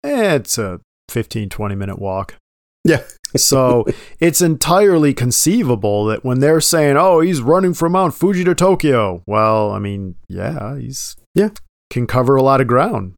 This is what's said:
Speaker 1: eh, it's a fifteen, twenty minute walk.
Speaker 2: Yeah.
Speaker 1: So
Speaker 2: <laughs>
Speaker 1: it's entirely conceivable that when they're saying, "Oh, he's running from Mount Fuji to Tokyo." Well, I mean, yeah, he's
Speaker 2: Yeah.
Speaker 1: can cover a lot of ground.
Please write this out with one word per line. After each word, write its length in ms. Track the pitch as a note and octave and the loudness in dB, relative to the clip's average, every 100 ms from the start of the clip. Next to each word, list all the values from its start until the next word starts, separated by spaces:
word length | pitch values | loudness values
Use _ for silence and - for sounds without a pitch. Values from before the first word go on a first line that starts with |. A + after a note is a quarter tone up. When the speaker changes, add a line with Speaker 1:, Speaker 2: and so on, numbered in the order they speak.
Speaker 1:
eh, 320 | C#4+ C#4+ G#3 D3 | -4 -2 0 0
it's 220 | G2+ - | -2 -6
a 240 | G2+ F2 _ _ _ | -6 -8 _ _ _
fifteen, 380 | A#2+ A2+ A2+ G2+ | -6 -6 -6 -8
twenty 280 | - G#2 G2 | -6 -6 -6
minute 220 | G2 F#2 | -6 -8
walk. 380 | G2 F#2+ - - _ _ _ _ | -6 -6 -8 -14 _ _ _ _
Speaker 2:
Yeah. 200 | - D3 - - - C3 | 0 0 -4 -20 -8 -2
Speaker 1:
So 480 | - C3+ B2+ B2 G#2+ - | 0 2 2 2 0 -6
Speaker 2:
<laughs> 160 | - - | -12 -2
Speaker 1:
it's 220 | E3 - | 0 2
entirely 720 | F3 D3+ - F3 G#3 E3+ D3+ | 0 0 0 4 4 4 2
conceivable 920 | C3 B2 - - A3 E3 A#2 G#2 G#2 G#2+ | 0 -2 0 0 0 0 0 0 0 -2
that 180 | A2 B2+ | -4 -2
when 160 | B2+ | 0
they're 180 | C#3+ D#3+ | 2 2
saying, 380 | - E3 D3 C#3 | 2 2 2 4
"Oh, 240 | F#3 E3+ | 4 4
he's 180 | E3+ D#3+ | 2 0
running 320 | A#2 F3+ F#3 | 2 2 2
from 200 | E3+ E3 | 0 0
Mount 200 | F3+ F3+ | 0 0
Fuji 300 | - F3+ F#3 | 0 0 2
to 100 | F3+ | 0
Tokyo." 680 | F3 F#3 F#3 D#3 B2+ G2+ F2 F#2 | 2 2 2 2 2 0 -6 -4
Well, 460 | G#2+ A2 A2 G#2 | 0 2 2 0
I 80 | G2+ | -2
mean, 360 | G2+ G2 F#2+ F2+ - | -6 -6 -8 -12 -12
yeah, 500 | F#2 G#2 D#3+ G#2 C#3 | -8 -6 -6 -8 -10
he's 380 | A#2+ C3 - - _ | -10 -12 -12 -16 _
Speaker 2:
Yeah. 180 | - G#3+ G#3 - _ _ | 0 0 -4 -20 _ _
Speaker 1:
can 160 | - A#2+ | -6 -2
cover 300 | B2 B2 C3+ | 0 2 2
a 80 | |
lot 160 | C3+ C3 | 4 2
of 80 | B2+ | 2
ground. 460 | A#2+ F#3 B2 F#2+ | 2 0 -4 -8